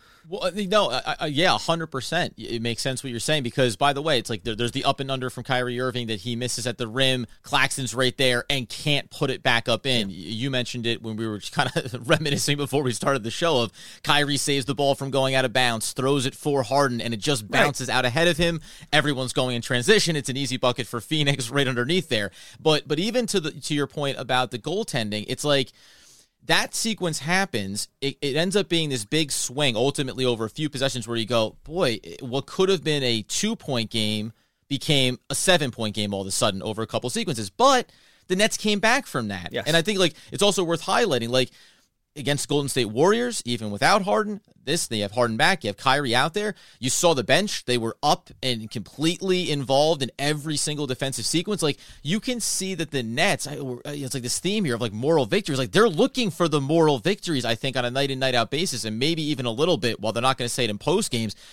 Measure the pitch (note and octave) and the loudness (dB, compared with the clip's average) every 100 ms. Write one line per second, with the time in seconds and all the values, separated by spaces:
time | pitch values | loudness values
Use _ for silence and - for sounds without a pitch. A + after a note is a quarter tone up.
0 | _ _ D#3+ F3+ F3+ F3 G3 G#3+ E3+ B2 | _ _ -14 -6 -4 -4 2 2 2 0
1 | - - D#3+ C#3 F3+ A2 - E3 D#3+ C3 | -4 -4 -2 2 4 2 2 -2 -2 -8
2 | - E3 D#3 - A2+ A#2 A#2 A#2 C#3 C3 | -4 -2 -2 -6 -8 -4 -2 -2 -4 -4
3 | C3+ A#2 - D#3 A#2+ - B2+ G#2 C#3+ C#3 | -6 -6 0 0 0 2 2 4 2 2
4 | D#3 C3+ G#2+ A2+ A#2+ A2 A#2+ C#3 C#3 C3+ | 2 0 0 -6 -6 -4 -2 0 0 0
5 | C3+ C3+ B2+ - A#2 B2+ B2 A#2+ B2+ B2 | -2 -6 -6 -8 -2 -2 -2 -2 -4 -4
6 | A#2 A2 G2 A#2 B2 - B2 A2 A#2 A#2+ | -4 -6 -6 -6 -4 -4 -6 -6 -6 0
7 | C3 B2+ A#2 - - C#3+ C3+ - B2+ A2+ | 2 2 -4 -12 -2 2 2 0 -4 0
8 | B2+ - C3 B2 - C#3 A#2+ - D3+ C#3+ | 0 2 2 2 0 -4 -4 -6 0 0
9 | - - C#3 C3 C3+ A#2+ A#2+ A2+ C3+ B2 | -2 -4 -4 0 2 2 2 0 2 0
10 | G2 F2+ E2 A2 C3+ B2+ A#2+ B2+ A#2 A#2 | 0 -6 -10 -6 -4 -4 -4 -4 -4 -4
11 | A2+ A2 A2+ G#2 - - - - C3 B2 | -6 -6 -6 -6 -6 -2 0 -2 -6 -8
12 | A2+ E3 D#3 C#3 - C#3+ C#3+ C3+ B2+ A2+ | 2 2 2 -2 0 -2 0 0 0 -2
13 | C#3+ C#3 G#2+ - E3+ C#3+ A2+ - - - | 0 0 -2 -2 2 4 2 -4 -20 -8
14 | - C#3+ C#3+ C#3 - C#3 B2 C#3 C#3 C#3 | 0 2 2 0 0 0 0 0 0 0
15 | C#3 C3+ C3+ C3 C3 A#2+ B2 A2+ - - | 0 0 2 2 2 2 2 0 -4 -2
16 | C3 C#3+ B2+ B2+ D3+ C#3 B2+ C#3 C#3 A#2+ | 0 2 0 -4 0 0 2 2 2 0
17 | A2+ A2+ F#2+ C3+ G#2 C3 C#3+ C3+ A#2+ A#2+ | -4 -4 -2 -2 -2 2 2 0 -2 0
18 | B2 B2 E3+ E3 E3+ E3 - - - D3 | 2 2 2 2 0 -2 -8 -18 0 2
19 | D3 C3 B2+ - B2+ A#2+ - B2 A#2+ G#3+ | 2 0 -2 0 0 -2 0 0 4 4
20 | E3+ D#3 C3+ B2+ C3+ B2+ B2 B2 A#2 A#2+ | 4 0 -2 -2 -2 2 2 2 -4 -6
21 | - D#3 C#3+ C#3 A#2 C#3 C3 B2 B2 F3+ | -4 0 2 0 0 0 0 0 2 0
22 | - A2+ G2+ - - - D#3 D3+ C#3+ D3+ | 2 0 -2 -6 -20 -2 2 2 2 -2
23 | G3+ A#3+ A#3 G3 D3+ - - D3 C#3 - | 0 0 0 -2 -2 -6 -4 -2 -2 -2
24 | C#3+ C3 B2 B2+ B2+ B2 D3+ F3+ A3+ C3 | -4 -4 0 0 0 -4 -4 -4 -2 -4
25 | A2 G#2+ G#2 B2+ D3 C#3 B2 - - - | -2 -4 -4 -4 0 2 0 -6 -20 -20
26 | - _ _ _ - E3 A3 - A3+ A3 | -20 _ _ _ 0 2 2 -2 -2 -2
27 | F3+ D3+ C#3+ F3+ G3 A2+ G2 G2+ - _ | -2 -4 0 0 0 -4 -6 -6 -8 _
28 | C#3 C3+ C#3+ C3+ F3+ G3 G3 E3+ D#3 C3 | -6 -4 -4 -2 0 0 0 0 0 -4
29 | G#2 D#3 D#3 - - B2+ D3 A2 C3 C#3 | -2 -2 0 -2 -4 0 0 2 2 0
30 | C3 B2 B2+ A#2 A2 - D3+ - C3+ C3 | -4 -2 0 0 -2 -4 -6 -2 -2 -2
31 | A#2+ A#2 A2 A#2 A2 - - E3 D#3 A2+ | -4 -4 0 2 0 -4 -10 -2 0 0
32 | - E2+ C3 C3 - - F#3 F#3+ C#3+ D3 | -6 -12 -6 -4 -4 0 2 2 0 0
33 | B2+ A#2 G#2+ - G#3+ A3+ - B2+ A2 A#2 | 0 0 -2 -2 -2 -4 -4 -4 -2 -2
34 | G#2+ G#2+ A2 - _ _ _ C#3 - C#3+ | -2 -2 -4 -10 _ _ _ -4 2 4
35 | C3 B2+ _ C#3 - F3+ D3 A2+ A2 G#2 | 4 0 _ 0 4 4 2 -2 -4 -2
36 | G#2 G2 F#2+ - A#2 F#2+ G#2+ G#2+ A2 A#2 | -2 -2 -4 0 0 0 -4 -4 -4 -4
37 | B2 A#3 A3+ A#2 G#2 - C4 C4 - _ | -4 -4 -4 -4 -6 2 4 4 0 _
38 | _ _ - F#3 G#3+ - A3 G#3 A3 B3+ | _ _ -4 0 2 0 0 2 2 2
39 | - C#3+ A2 F#2+ F2 B2 B2+ E3 E3 G3+ | 0 -6 -4 -6 -6 -6 2 2 2 2
40 | F3 - - - G3+ G3+ E3+ E3 - G#3 | 2 0 -10 2 2 4 0 -2 0 2
41 | A#3 B2+ A#2 B2+ B2+ - - _ _ _ | 2 0 2 2 0 -4 -20 _ _ _
42 | _ - C#3 C#3+ - D3 C#3+ C3 A2 A2 | _ -6 -2 -2 0 0 0 0 0 2
43 | E3 A3+ A#3+ A3+ - A#2+ A2 G2+ C#3+ G#3 | 4 4 0 -4 -4 -4 -4 2 4 4
44 | F#3+ G#3+ G#3 G#3 - _ - E3+ - A2+ | 2 0 0 -6 -12 _ -4 -4 -2 -2
45 | G2+ G#2+ A#2+ A2+ D#3 F#3+ G#2+ G2+ C3+ C3+ | -2 0 0 4 4 4 -2 -2 2 2
46 | C#3 A#2 D3 F3+ G#3 - - - C3 - | 4 2 2 0 -4 -6 -14 -8 -4 2
47 | F3 D3 G2 C#3+ G#3 - - B2 A2+ - | 4 4 4 2 2 -4 -2 0 0 0
48 | D3 F3+ - - C3 A#2+ A2 B2 F#2 - | 2 2 -2 -8 -4 -4 -6 -10 -12 -2
49 | D#3 F3 F#3+ F3+ F3+ D3 C3 C3+ D3+ E3 | 0 0 0 2 2 -2 2 4 4 2
50 | B2+ - C#3+ D3+ D3 D3 - D3 C#3+ B2+ | -2 -2 -2 -2 -2 -4 -2 -2 -4 -4
51 | C3+ C3 A2 D#3+ F3+ G#3 D#3 C3+ - - | -4 -4 -2 -2 -2 -2 -2 -2 -10 -12
52 | C#3 G#3 - B3 - - F#3+ F#3 D#3 C#3+ | -4 -2 -2 -4 -2 -4 -4 -4 -4 -4
53 | A2+ A#2 F#3+ D#3 - C#3+ C#3 B2 - D3 | -4 0 0 0 -4 -8 -8 -8 -10 -8
54 | C3 C3+ A#2+ - F3 G#3 F3+ A#2 A#2 G#2 | -6 -6 -4 -4 -2 0 0 0 -2 -2
55 | C3 E3 A#2+ F#3+ G3+ C3+ B2 D#3 A#3 D#3 | 2 4 4 0 0 -2 2 4 4 4
56 | B3 - A3+ - E3+ D3+ C3+ E3 D#3 C#3 | 2 2 -2 0 0 2 2 4 4 4
57 | D#3 G#3 - D3 A2+ A#2 C#3 C3 B2 B2+ | 0 -2 -2 -2 0 -2 -2 -2 -2 0
58 | C#3 C3+ C3 B2 A2+ C#3+ F#3 A#2+ A2 G#2+ | -2 0 0 2 0 -2 -2 -4 -4 -2
59 | C#3+ E3+ D3+ C#3 B2 A2+ E3 D3+ A#2+ G#2+ | 0 0 -2 -2 -2 0 2 2 0 -2
60 | G#2 A2 B2+ C3 A#2+ - A#2+ G#2 - F3+ | -2 0 0 0 -2 0 -2 0 0 0
61 | - A#2+ A2 - - | 0 -2 -4 -6 -14